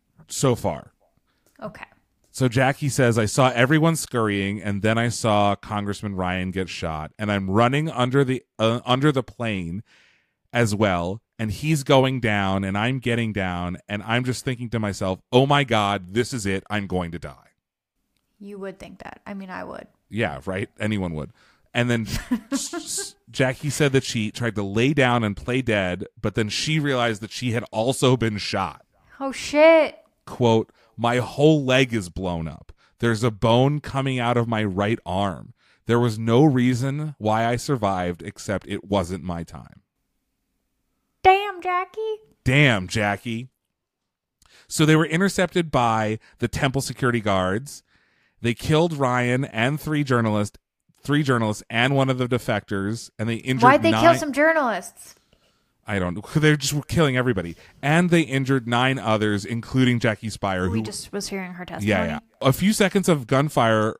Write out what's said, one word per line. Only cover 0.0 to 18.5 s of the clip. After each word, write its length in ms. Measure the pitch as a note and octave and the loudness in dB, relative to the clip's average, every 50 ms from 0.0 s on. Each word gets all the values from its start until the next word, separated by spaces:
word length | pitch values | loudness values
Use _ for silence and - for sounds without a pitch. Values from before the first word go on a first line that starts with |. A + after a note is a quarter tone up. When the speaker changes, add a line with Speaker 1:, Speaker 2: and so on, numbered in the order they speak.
| _ _ _ _ _ - | _ _ _ _ _ -12
Speaker 1:
So 260 | - - - C3 A#2+ | -6 0 2 2 2
far. 380 | - - G2 D#2 C2+ - - _ _ _ _ _ _ _ _ _ _ _ _ _ _ A#3 | 2 0 -4 -4 -4 -8 -16 _ _ _ _ _ _ _ _ _ _ _ _ _ _ -16
Speaker 2:
Okay. 220 | G#3+ - - - - _ _ _ _ _ _ _ _ | -16 -14 -16 -20 -20 _ _ _ _ _ _ _ _
Speaker 1:
So 180 | - - C3 B2+ | -4 0 0 2
Jackie 400 | A2 C3+ C3 C3 C#3+ - D3+ C#3 | 2 2 2 2 2 0 -2 -2
says, 300 | - - C3 A#2+ A2+ A#2 | 2 2 4 4 4 2
"I 80 | A2 | 0
saw 240 | G#2 - - C3 B2+ | 0 2 2 2 4
everyone 440 | A#2+ A#2 B2 B2+ D#3+ D#3 D#3 E3 E3 | 4 4 4 4 4 4 4 2 2
scurrying, 640 | D3+ - - - B2 A2 G#2+ G2+ G2+ G2 G2 G2+ G#2 E2 | 0 -4 -4 -2 -2 0 0 0 0 0 -2 -4 -4 -4
and 180 | G#2 G2+ G2 | -4 -4 -2
then 160 | F#2+ A2 A2+ | 0 0 2
I 120 | A#2 A#2 A#2+ | 2 0 -2
saw 440 | - - - A2+ G#2 G#2 G2+ G2+ G2+ | -2 -2 0 0 2 2 2 2 0
Congressman 600 | - - - A2 G#2 G2+ G2+ G2 - - G#2 G2 | -2 -4 -6 -6 -6 -4 -4 -6 -6 -8 -8 -6
Ryan 340 | F#2 F#2 F2+ F2+ F#2 F#2 F#2 | -4 -4 -2 -2 -2 -4 -4
get 200 | F2 F#2+ F#2 E2 | -4 -4 -6 -6
shot, 420 | - - - E2 D#2+ D#2 D#2 D#2 - - | -8 -8 -6 -6 -6 -6 -8 -10 -10 -6
and 120 | G#2+ G#2 | -4 -2
I'm 200 | G#2 G2 F#2+ F#2+ | -2 -2 -2 0
running 400 | F#2+ A2 A#2 A#2+ C3+ D3 D#3 E3 | 2 4 4 4 2 0 -2 -2
under 340 | - B2 B2 B2+ B2 C#3 C#3 | -2 -2 -2 2 2 2 2
the, 180 | B2+ C3 B2+ - _ _ - | 2 0 -4 -6 _ _ -2
uh, 220 | A2 A2+ A#2 A#2+ - | 0 0 0 0 0
under 260 | B2 B2 B2+ C#3 D3+ C#3 | 0 0 2 2 2 2
the 100 | C3+ A#2+ | 0 -2
plane 600 | - - - A#2+ A2+ G#2 F#2+ F2 E2 F2 G2+ - _ _ _ _ _ _ _ _ _ _ _ _ _ - | -6 -8 -8 -6 -6 -4 -4 -6 -6 -8 -10 -12 _ _ _ _ _ _ _ _ _ _ _ _ _ 0
as 220 | A#2+ A#2+ G#2 G#2 | 0 2 2 2
well, 460 | G2 A2 G2+ F2+ F2 E2+ F2+ G2+ A2 - _ _ - | 2 2 2 2 0 -2 -4 -6 -8 -12 _ _ -8
and 140 | A2+ A2 G2 | -6 -6 -6
he's 300 | - D3 D#3 D#3+ C#3+ C3+ | -4 0 0 0 0 4
going 380 | - C#3+ C3+ C3 C3 C3+ B2+ | 4 4 6 6 4 0 -2
down, 440 | A2+ A2 G#2 G2+ G2 F#2+ F#2+ G2 G2 | -2 0 0 0 0 0 0 0 -2
and 120 | F#2+ G2 G2+ | -2 -2 -2
I'm 200 | A2 B2 C3 C3 | -2 -2 -2 -2
getting 360 | A2 A#2+ A#2 A#2 A#2 A2 G2+ | -2 -2 -2 0 -2 -2 -2
down, 420 | G2+ F#2+ F2+ F2+ F2 F2+ F2 F#2 - - | -4 -4 -4 -4 -4 -6 -6 -8 -8 -10
and 160 | - G#2 G#2 - | -8 -8 -8 -4
I'm 200 | A2+ A2+ B2 B2+ | -2 -2 -2 0
just 200 | B2+ A#2+ - - | -2 -4 -4 -6
thinking 240 | C3+ B2+ A#2 B2 A2 | -6 -6 -6 -8 -6
to 80 | B2 A#2 | -4 -4
myself, 400 | G#2+ G2+ F#2+ - G#2 F#2+ F#2+ - _ _ | -4 -4 -4 -4 -4 -4 -4 -4 _ _
'Oh 140 | B2 B2 C3+ | 4 4 6
my 160 | C#3 C#3+ C#3+ C#3 | 6 4 2 2
God, 520 | A#2+ A2+ G#2+ G#2 G2+ G2+ G2+ F2+ F2 F#2+ | 2 0 0 0 0 -2 -4 -6 -4 -2
this 180 | A#2 B2 - C#3 | -2 -2 -2 -4
is 140 | A#2+ G2 | -6 -4
it. 180 | G2 F#2+ F#2+ - - | -4 -4 -4 -4 -6
I'm 160 | G#2 G#2+ G2 | -6 -6 -4
going 240 | F2 F#2 F2+ F2 E2+ E2 | -4 -4 -4 -4 -4 -8
to 60 | E2 | -10
die.'" 320 | - D2 C2 - _ _ _ _ _ _ _ _ _ _ _ _ _ _ _ _ _ _ _ _ | -12 -14 -16 -18 _ _ _ _ _ _ _ _ _ _ _ _ _ _ _ _ _ _ _ _
Speaker 2:
You 180 | G3+ G3+ | -20 -18